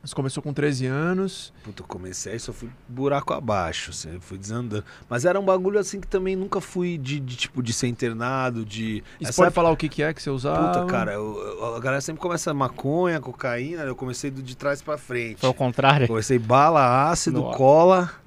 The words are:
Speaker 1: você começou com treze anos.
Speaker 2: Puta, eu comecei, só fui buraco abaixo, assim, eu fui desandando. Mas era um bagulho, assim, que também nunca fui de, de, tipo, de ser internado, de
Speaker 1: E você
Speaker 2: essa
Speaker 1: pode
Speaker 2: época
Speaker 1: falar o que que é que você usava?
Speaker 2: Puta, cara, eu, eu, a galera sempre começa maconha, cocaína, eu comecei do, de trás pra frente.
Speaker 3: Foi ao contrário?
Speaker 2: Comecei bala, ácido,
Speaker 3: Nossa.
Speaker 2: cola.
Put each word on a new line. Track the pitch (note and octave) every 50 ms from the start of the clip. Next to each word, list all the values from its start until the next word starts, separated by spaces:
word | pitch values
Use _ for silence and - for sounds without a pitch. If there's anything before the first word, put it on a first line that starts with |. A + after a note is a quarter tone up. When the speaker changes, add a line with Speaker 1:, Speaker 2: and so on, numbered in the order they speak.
| -
Speaker 1:
você | C#3+ -
começou | - C3+ C3+ - D#3+
com | - D3+ C#3
treze | C#3 C#3+ D3 C#3+ B2+ B2+
anos. | B2+ C3 C#3+ D#3 E3+ F#3 F#3 F#3+ F#3+ F#3 - - - - - -
Speaker 2:
Puta, | G#2+ G2+ - -
eu |
comecei, | - - F2+ F2+ F#2 F#2 - - F#2+ G#2 A2+
só | - -
fui | A2 - B2 A2+ B2+ - -
buraco | - B2 B2+ C3+ C#3 C#3+ C#3 - - -
abaixo, | - C#3 A2+ G#2 G2 F2 D#2+ D#2+ - - -
assim, | D#2 - - D#2+ E2
eu | F2+
fui | F2 - F#2+
desandando. | F#2+ G2 G2+ A2 A#2+ B2 A#2 G#2 G#2 G2 - - - - -
Mas | - B2 B2
era | F3 F3+ G3
um | G3+
bagulho, | F#3+ F#3+ F#3 F#3 F#3+ G3+ G#3
assim, | G3 - - G3
que | F#3
também | - - F#3+ F#3 F#3+ F#3+
nunca | F#3 F#3+ G3+ - G3
fui | - - - F3+ F3+ F3 F3
de, | D#3+ C3 B2+ C#3+ D3
de, | C3+ B2+ B2
tipo, | A#2+ - - - C3
de | B2 A2+ A2+
ser | - -
internado, | B2 A#2 - - A#2 A2+ A2+ A#2+ B2 C3 C3+ C3 B2+ A#2+ A2+ A2
de | G#2+ G#2 A2+ A2+ A2 G#2+ G#2 - - - -
Speaker 1:
E | -
você | A2
Speaker 2:
essa | -
Speaker 1:
pode | - F3+
Speaker 2:
época | F3 D#3+
Speaker 1:
falar | F3+ E3+ E3
o | D#3+
que | - D#3+ D3
que | - - D3
é | D#3 D#3+
que | -
você | - D3+
usava? | C#3 C3 A#2+ D3 D#3 E3 E3+ F3+ F3+ F3
Speaker 2:
Puta, | F3+
cara, | F3+ F3+ A#2+ A2+ G#2+ G2+
eu, | G#2 G#2+ G#2+ G#2
eu, | G2+ G2 G#2 G2+ F2 A2 A#2 A#2
a | A#2+
galera | A#2 C3 C3 C#3
sempre | C3+ - D#3+ D#3
começa | - F3+ E3+ E3 - F3 D3+
maconha, | C#3+ C3+ B2 - - - C3+ D3 E3+ F3+ F3+ E3 D#3
cocaína, | B2+ C3 A#2+ - - C3 A#2+ A#2+ B2+ D3 E3+ E3+ D3+
eu | C3+ B2
comecei | - C3+ B2+ B2 - - C#3+
do, | C3+ C3
de | C3+ B2 B2+
trás | - - C#3+ C#3+ C#3+
pra | - - D3+
frente. | D3 - - B2+ B2 A#2 A#2 G#2+ -
Speaker 3:
Foi | -
ao | B2+ B2
contrário? | - C3+ B2+ A#2+ - C3 C#3 C#3+ D3 B2+
Speaker 2:
Comecei | A2+ A2+ A2 G#2 - C3+ B2
bala, | A2+ A2 B2 C3+ C#3+ D#3 E3 D3+ C3+ B2 A#2+ B2+ C#3 D#3
ácido, | F3 E3 - E3+ C#3+ B2
Speaker 3:
Nossa. | B2 A#2+ A#2+
Speaker 2:
cola. | C#3 C3+ C3 C#3+ D#3 E3+ F#3 F#3+ F#3 F3+ E3 - - -